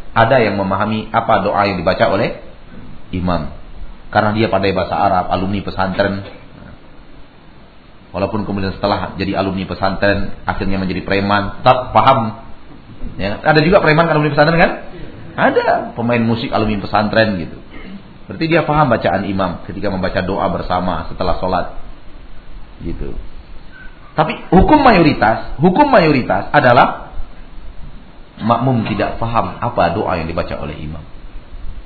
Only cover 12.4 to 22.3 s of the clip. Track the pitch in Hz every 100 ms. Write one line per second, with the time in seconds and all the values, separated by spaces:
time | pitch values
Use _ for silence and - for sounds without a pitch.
12.4 | - - - - - - - - 95 107
13.4 | - 151 156 196 156 151 165 151 151 143
14.4 | 147 170 190 - - - - - - -
15.4 | 208 480 466 - - - 117 120 113 117
16.4 | 131 110 110 104 92 104 107 107 110 95
17.4 | 78 - - - - - - - - 98
18.4 | 160 165 151 151 143 110 104 92 98 98
19.4 | 92 85 - 87 98 95 92 98 92 98
20.4 | 95 90 - 90 92 82 - - 90 85
21.4 | 90 90 85 - - - - - -